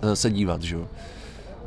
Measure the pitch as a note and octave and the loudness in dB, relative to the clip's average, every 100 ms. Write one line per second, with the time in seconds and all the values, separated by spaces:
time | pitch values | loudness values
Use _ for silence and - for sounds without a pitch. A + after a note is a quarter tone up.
0 | G#2+ G2+ A#2+ G2+ G2 E2+ E2 E2+ E2+ - | 2 4 4 4 4 2 0 -2 -4 -10
1 | - - - - - - | -12 -14 -14 -14 -14 -12